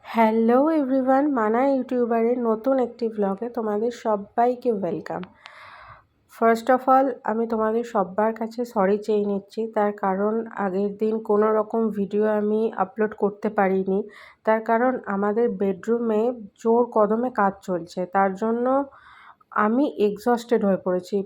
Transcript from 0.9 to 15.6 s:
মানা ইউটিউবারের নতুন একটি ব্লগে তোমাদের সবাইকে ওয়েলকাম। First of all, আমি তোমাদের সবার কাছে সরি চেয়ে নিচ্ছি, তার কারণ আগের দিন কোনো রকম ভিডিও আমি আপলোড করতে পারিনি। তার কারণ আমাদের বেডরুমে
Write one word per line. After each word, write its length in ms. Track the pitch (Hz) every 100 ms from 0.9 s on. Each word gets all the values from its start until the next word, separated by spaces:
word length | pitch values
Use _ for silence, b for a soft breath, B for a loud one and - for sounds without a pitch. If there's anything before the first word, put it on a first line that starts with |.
| 269 254 262 294
মানা 300 | 262 214 226 277
ইউটিউবারের 720 | 269 247 247 233 226 226 247
নতুন 360 | 233 220 262 269
একটি 260 | 240 - 226
ব্লগে 400 | 214 196 196 233
তোমাদের 420 | 240 214 208 233
সবাইকে 760 | 233 233 208 202 - 240 247 247
ওয়েলকাম। 500 | 208 180 160 156 170 180 B B B B B B B B _ _
First 340 | - 233 226 233
of 140 | 254 262
all, 200 | 262 269 -
আমি 200 | - 220 226
তোমাদের 360 | 226 220 226
সবার 480 | 233 220 180 190 220
কাছে 280 | 220 226 233 240
সরি 320 | 214 190 208
চেয়ে 260 | 214 214 202
নিচ্ছি, 360 | 196 196 - 226
তার 240 | 220 208 208
কারণ 360 | 196 190 208 226 226 -
আগের 360 | 196 185 202 202
দিন 180 | 220 220
কোনো 240 | 220 208 214
রকম 300 | 214 214 226 220
ভিডিও 340 | 202 190 208 214
আমি 300 | 214 208 214 220 -
আপলোড 340 | 190 - 214
করতে 340 | 214 202 208 214
পারিনি। 500 | 214 190 190 190 190 220 B B B
তার 180 | - 220
কারণ 320 | 226 226 254 254 -
আমাদের 400 | 196 202 208 240
বেডরুমে 720 | 190